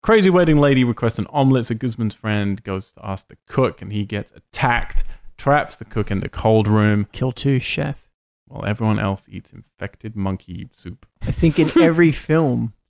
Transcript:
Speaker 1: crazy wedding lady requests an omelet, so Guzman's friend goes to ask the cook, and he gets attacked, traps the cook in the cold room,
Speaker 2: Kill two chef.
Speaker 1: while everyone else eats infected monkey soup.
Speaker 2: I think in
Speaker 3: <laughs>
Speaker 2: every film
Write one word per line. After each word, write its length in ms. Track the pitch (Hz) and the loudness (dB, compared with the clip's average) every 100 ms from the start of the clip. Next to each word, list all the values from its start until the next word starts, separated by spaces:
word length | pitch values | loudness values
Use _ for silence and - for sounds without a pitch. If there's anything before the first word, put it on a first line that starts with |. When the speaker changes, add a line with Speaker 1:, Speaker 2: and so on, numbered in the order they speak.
Speaker 1:
crazy 260 | - 220 190 | 4 4 6
wedding 280 | 180 165 147 | 4 4 4
lady 260 | 143 131 | 4 4
requests 360 | 123 113 117 - | 2 0 -2 -4
an 80 | 101 | -6
omelet, 360 | 147 135 131 113 | 0 2 2 0
so 80 | 113 | -4
Guzman's 400 | 127 113 110 - | -4 -4 -6 -4
friend 460 | 110 104 101 98 | -4 -2 -2 -4
goes 280 | - 95 - | -6 -8 -8
to 140 | - 98 | -16 -12
ask 240 | 95 _ | -12 _
the 80 | - _ | -20 _
cook, 340 | - 127 - | -2 -2 -4
and 120 | - | -8
he 100 | 104 | -6
gets 300 | 101 104 - | -6 -8 -10
attacked, 720 | - _ - 131 117 - - - - - - | -18 _ -4 0 0 0 0 0 -4 -18 -6
traps 400 | - 147 - - | 0 0 0 -12
the 80 | - | -8
cook 260 | - 104 | -6 -4
in 80 | 98 | -4
the 80 | - | -6
cold 380 | - 110 110 107 | -2 2 2 4
room, 400 | 107 107 104 101 | 4 4 2 -2
Speaker 2:
Kill 180 | - 127 | -4 -6
two 280 | - 139 135 | -2 -2 0
chef. 500 | - - 147 139 _ _ _ _ _ | -2 -6 -6 -8 _ _ _ _ _
Speaker 1:
while 200 | - - | -10 -6
everyone 340 | 110 110 104 | -2 0 0
else 280 | 101 98 _ | -2 -4 _
eats 240 | 98 - | -18 -18
infected 640 | - - _ 101 _ 113 110 | -20 -20 _ -14 _ -12 -6
monkey 500 | 95 95 - 85 - _ | -4 -6 -10 -16 -16 _
soup. 300 | 90 - _ _ | -18 -18 _ _
Speaker 2:
I 100 | - | -8
think 280 | - 170 151 | 0 2 2
in 120 | 156 339 | 2 4
Speaker 3:
<laughs> 60 | |
Speaker 2:
every 300 | 320 165 170 | 4 4 2
film 600 | - - 156 156 120 117 - | 2 -2 0 2 0 -4 -10